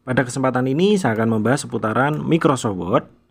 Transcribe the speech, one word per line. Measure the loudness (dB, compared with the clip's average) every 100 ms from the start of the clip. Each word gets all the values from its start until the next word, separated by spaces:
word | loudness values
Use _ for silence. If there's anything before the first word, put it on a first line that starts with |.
| -4
Pada | -2
kesempatan | -2 -2 -2 0 -2
ini, | 2 2
saya | 2 2 0
akan | 0
membahas | 2 2 0 -2
seputaran | -4 -2 0 0 -2
Microsoft | 0 2 2 0 -2 -4
Word. | -2 -2 -2 _ _